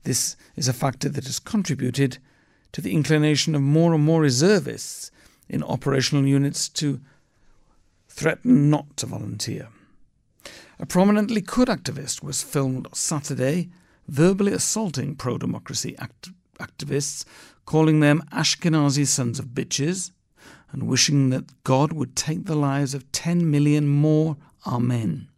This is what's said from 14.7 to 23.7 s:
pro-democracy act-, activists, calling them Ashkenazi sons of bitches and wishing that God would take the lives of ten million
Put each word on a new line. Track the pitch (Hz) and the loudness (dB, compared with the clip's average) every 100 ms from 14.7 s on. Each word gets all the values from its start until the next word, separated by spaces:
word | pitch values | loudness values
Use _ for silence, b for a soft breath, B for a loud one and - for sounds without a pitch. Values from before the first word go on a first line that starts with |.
| - 220 135 123 123 | -2 -4 -4 -6 -6
pro-democracy | 123 117 - 110 - - 117 110 | -6 -4 -4 -6 -8 -8 -8 -10
act-, | - _ - - _ _ | -14 _ -20 -20 _ _
activists, | - _ 147 139 147 - - B B B - | -20 _ -4 -4 -4 -10 -14 B B B -2
calling | 156 160 151 | 2 4 6
them | 147 147 - | 4 4 0
Ashkenazi | - 156 - 175 160 143 139 139 | -4 -2 0 0 2 2 2 0
sons | - 123 117 | 0 -2 -4
of | 131 | -8
bitches | 127 135 - 143 185 - _ _ B B B B | -8 -6 -2 -2 -4 -8 _ _ B B B B
and | 135 | -8
wishing | 113 127 - 143 135 | -2 0 2 4 2
that | 127 - _ | 0 -6 _
God | - 131 151 | 0 2 2
would | 160 127 | -2 -6
take | - - 165 160 | -6 -6 -6 -2
the | 151 | 0
lives | 143 135 143 | 0 0 -2
of | 139 - | -4 -8
ten | - 170 175 170 | -6 -2 0 2
million | 147 147 | 4 4